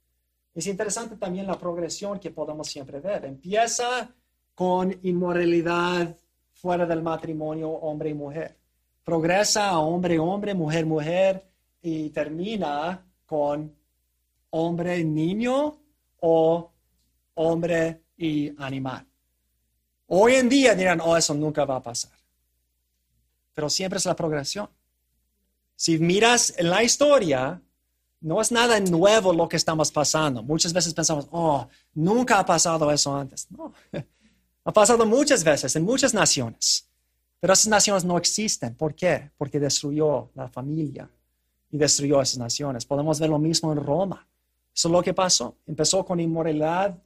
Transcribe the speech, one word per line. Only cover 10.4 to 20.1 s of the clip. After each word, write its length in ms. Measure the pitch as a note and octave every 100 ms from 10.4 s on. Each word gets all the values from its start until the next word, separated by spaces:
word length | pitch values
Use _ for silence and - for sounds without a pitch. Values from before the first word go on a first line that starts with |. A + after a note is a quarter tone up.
| G3+
mujer, 320 | G3 D3+ E3 D#3+
mujer, 640 | D#3 D3+ F3+ F#3+ F#3+ - _ _ _
y 260 | E3+ D#3+ D3+
termina 960 | D#3 D3 D#3 F#3+ A3 D#3+ C#3+ D#3+ F#3 - _ _
con 480 | D#3 D3 D3 D3+ - _ _ _ _ _ _ _
hombre, 520 | D#3+ E3 E3+ F3 F3
niño 720 | D#3+ D3+ D#3+ G3+ B3 C4 D4+ D4+ _ _ _ _
o 520 | E3 E3 D#3+ E3+ E3 _ _ _ _ _ _
hombre 680 | - D#3+ E3 E3+ E3 E3 D#3+ _ _
y 380 | E3 D3+ D3 D3
animal. 420 | C3+ C3+ C3 A2+ - _ _ _ _ _ _ _ _ _
Hoy 300 | _